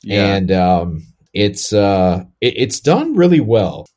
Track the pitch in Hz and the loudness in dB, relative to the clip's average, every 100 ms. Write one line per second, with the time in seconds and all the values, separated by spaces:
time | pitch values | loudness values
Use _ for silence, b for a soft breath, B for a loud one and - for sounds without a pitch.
0 | 101 101 101 98 92 92 90 90 87 80 | -4 0 0 0 0 2 2 0 -2 -8
1 | - _ _ 98 104 92 - 104 101 95 | -14 _ _ -2 -2 -2 -2 0 2 2
2 | 92 90 - _ 123 - 131 - 143 208 | 2 0 -6 _ -4 -2 -6 -2 0 0
3 | 320 240 180 165 110 113 90 - - | 0 0 2 2 2 0 0 -6 -18